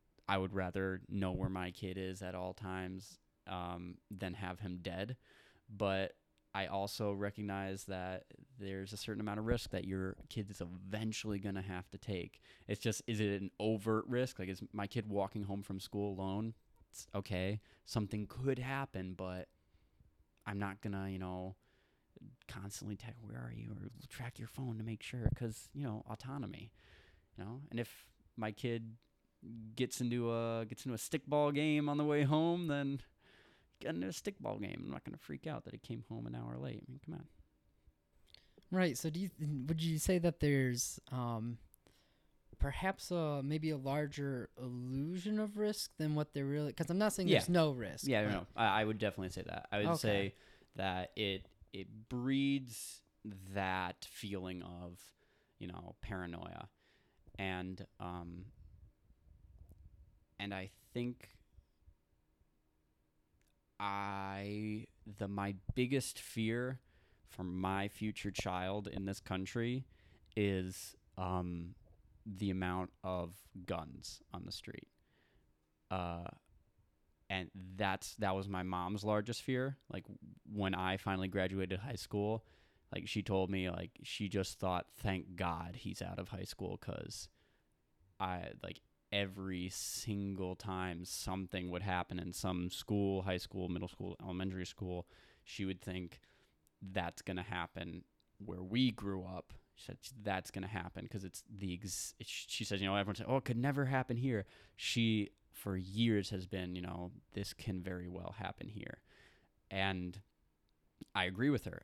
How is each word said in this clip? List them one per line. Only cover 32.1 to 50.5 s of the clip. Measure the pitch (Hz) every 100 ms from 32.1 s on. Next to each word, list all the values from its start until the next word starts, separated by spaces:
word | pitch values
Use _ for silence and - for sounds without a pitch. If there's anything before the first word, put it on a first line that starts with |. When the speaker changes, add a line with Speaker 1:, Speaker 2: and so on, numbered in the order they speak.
| 147
Speaker 1:
home, | 139 151 165 175 170
then | 143 139 139 - _ - - - - _ -
get | -
into | 165 190
a |
stickball | 170 - 196 - 104
game. | 101 -
I'm | -
not | -
gonna | - -
freak | - 139 160
out | 127
that | -
he | 113
came | - 117 113
home | 113 117
an |
hour | 120 117 123
late. | 135 113 -
I |
mean, | 131
come | 156
on. | 165 160 - - _ _ _ - - _ _ - - - - -
Speaker 2:
Right. | 185 175 120
So | 160
do | 156
you, | 190 - 151 143 135
would | 160
you | 165 156
say | - 180
that | 170 -
there's, | 147 139 127 120 - - -
um, | 127 120 117 117 117 - - _ _ _ _ _ _ _ -
perhaps | 139 - 185 190 -
a, | 175 156 143
maybe | 139 156 156
a | 147
larger | 135 147 147 143 139 127 110 -
illusion | 127 123 127 135 151 180 190 214
of | 214 208
risk | 208 208 - -
than | 156
what | 151 151
there | 143 139
really, | 147 147
'cause | - 160
I'm | 180
not | 214
saying | 202 185
Speaker 1:
Yeah. | 180
Speaker 2:
there's | 170
no | 175 156
risk, | 127 101 78 139
Speaker 1:
Yeah, | 113
Speaker 2:
but | 107
Speaker 1:
no, | 98 87 -
I, | 110 101
I |
would | 107 107
definitely | 104 95 92
say | 92
that. | - - -
I | 104
would | 107
Speaker 2:
Okay. | 165
Speaker 1:
say | 110 101 98 - -